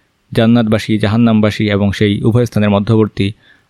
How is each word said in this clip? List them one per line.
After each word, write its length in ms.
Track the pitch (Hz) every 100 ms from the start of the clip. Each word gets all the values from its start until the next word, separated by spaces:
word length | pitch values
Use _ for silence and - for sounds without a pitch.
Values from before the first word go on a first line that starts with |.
| _ _ _
জান্নাতবাসী, 640 | - 113 120 110 107 - 107
জাহান্নামবাসী 720 | 104 110 117 107 107 - 107
এবং 220 | 101 101
সেই 320 | 92 104 101
উভয় 220 | 113 117 120
স্থানের 240 | 107 104
মধ্যবর্তী 640 | 101 104 113 107 - 98 - _ _ _